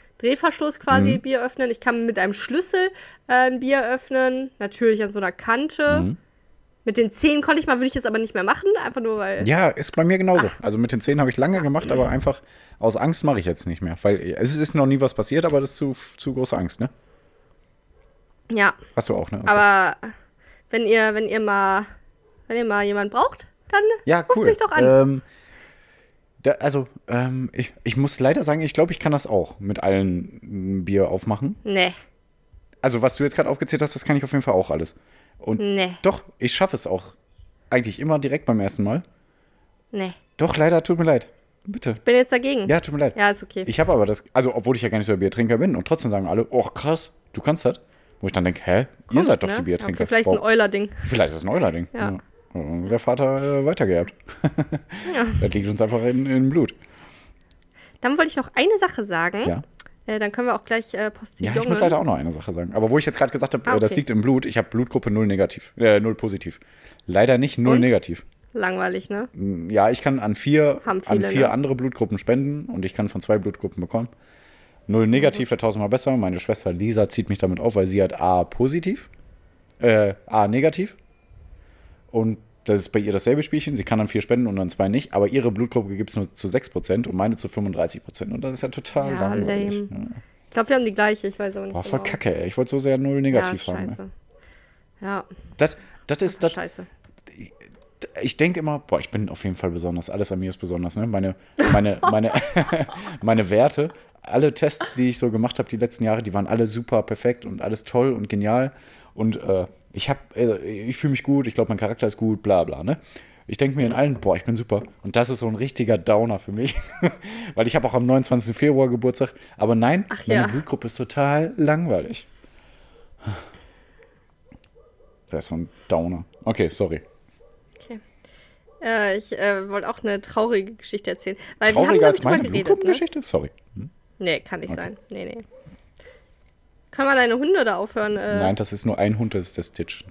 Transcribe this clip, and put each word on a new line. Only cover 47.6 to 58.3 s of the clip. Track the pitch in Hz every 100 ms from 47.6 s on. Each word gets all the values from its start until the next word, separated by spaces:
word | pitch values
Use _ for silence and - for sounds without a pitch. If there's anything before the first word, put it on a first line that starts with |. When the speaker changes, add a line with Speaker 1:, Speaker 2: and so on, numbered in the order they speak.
Speaker 2:
das." | 123 - _ _ _ _
Wo | 95
ich |
dann | 95
denke, | 90 87
"Hä? | - 92
Ihr | 131 - -
Speaker 1:
Komisch, | 262 339
Speaker 2:
seid | 220
doch | 196
Speaker 1:
ne? | 214
Speaker 2:
die |
Biertrinker." | 165 175 202 175
Speaker 1:
Okay, | 214
vielleicht | 226 214
Speaker 2:
Wow. | 208
Speaker 1:
ein |
Euler-Ding. | 214 226 202 202 208 - -
Speaker 2:
Vielleicht | 226 78
ist | 80
es |
ein | 90
Euler-Ding. | 147 120 82 87
Speaker 1:
Ja. | 117 101
Speaker 2:
Ja. | 95 - _ _
Und | 90 76 85 92
der | 117
Vater, | - 127 135 135 139 139
äh, | 139
weitergeerbt. | 185 104 87 87 - - -
<laughs> | 156 - 147 156 - 190 359
Speaker 1:
Ja. | 311 226 -
Speaker 2:
Das | 101
liegt | - 101
uns | 104
einfach | 110 117
in, | 120 127 135
in | 131 131
Blut. | 160 127 - - - - - - - _ _ _ _ - -
Speaker 1:
Dann | 254 294
wollte | 320